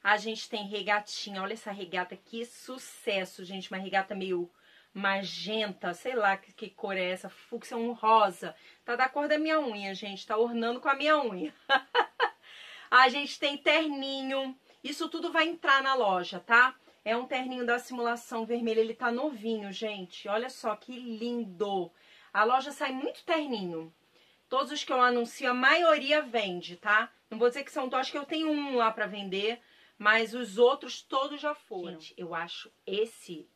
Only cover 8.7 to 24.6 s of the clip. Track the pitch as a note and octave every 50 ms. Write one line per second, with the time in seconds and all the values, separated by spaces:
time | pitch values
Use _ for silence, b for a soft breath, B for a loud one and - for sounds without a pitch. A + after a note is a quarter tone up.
8.7 | B B B - A#3+ B3 B3+ B3+ - C#4+ D4 D4+ D4+ D4+ D#4 D#4 D#4 D#4 D4 B3
9.7 | G#3+ G#3 G3+ G3 F#3+ F#3 G#3+ G3+ G3 F#3 - - A3 G#3+ A#3 A#3+ A#3+ A#3 A3+ A#3
10.7 | A#3+ B3 - C#4+ C#4 C4+ C#4+ D4+ D#4 D4+ C4+ A3+ F#3+ F3+ F3+ D4+ - _ _ -
11.7 | C#4 C4+ - _ - B4 - - _ - B4 - - _ _ - - - - -
12.7 | - - - - - B3 C4 B3+ A#3+ C#4+ C#4+ - - - D#4 C#4+ C#4 C#4 - D#4+
13.7 | D4 D#4+ D#4+ D#4 C#4+ C#4 C4+ C4+ C4+ C4+ C4+ C4 C4+ C4+ C4+ C4 C4 _ b b
14.7 | b b - C4 D4+ - E4 D#4+ - E4 E4 E4+ D#4+ E4 D#4 E4+ E4+ - - D4+
15.7 | C4+ C4+ C4+ C4+ C4+ C4 A3+ G3 F#3 F3+ F3 - F#3+ F3 - - A3+ A#3+ B3+ C4+
16.7 | - b b b b b b G#3 A3+ A#3+ B3 - D4 B3+ C4 B3+ B3+ B3 A#3+ A#3+
17.7 | A#3+ A#3+ A#3+ - B3+ A#3+ A#3 A#3 A#3+ A#3 - - B3+ A3+ A3+ A3 A#3+ A#3 A#3 A3+
18.7 | A3 A3 A3 A3 A3+ - B3+ A#3+ A#3 B3 C#4+ D#4 C4+ G#3 G3+ A3+ A3+ G#3+ G3+ G3
19.7 | F#3 F3 A3+ G#3+ G#3 G3 F#3 F3 - - - G3+ G3+ A3 B3 B3+ B3+ - - E4
20.7 | - - - - B3+ A#3+ B3+ A#3+ A3+ G#3+ A3+ A#3+ A#3+ A#3+ A3+ G3 F3+ E3+ G#3+ G3+
21.7 | G3 F#3+ F3 E3 b b b b b b b b b G3+ G#3+ A#3 B3 C4 C4 D4
22.7 | C#4 - D4 C4+ C4 C4 C#4+ A#4 - - - - E4+ D#4+ D4 C4+ A#3+ G#3 F#3+ F3
23.7 | E3 D#3+ D#3+ D#3+ _ _ b b b b b b b b b _ B3+ C4